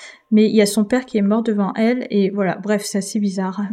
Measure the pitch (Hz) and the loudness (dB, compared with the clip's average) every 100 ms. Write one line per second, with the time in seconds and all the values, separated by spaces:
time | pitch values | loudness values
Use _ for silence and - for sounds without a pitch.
0 | - - - 214 220 220 202 220 202 247 | -20 -18 0 4 4 4 2 2 0 0
1 | 254 214 202 220 226 202 190 - 226 254 | -2 -2 2 0 0 0 -2 0 0 0
2 | - 202 190 196 190 165 196 208 208 202 | -2 0 0 0 -2 -2 -2 -4 -2 -4
3 | 185 220 202 190 185 185 202 | -4 -2 -2 -2 -4 -4 -4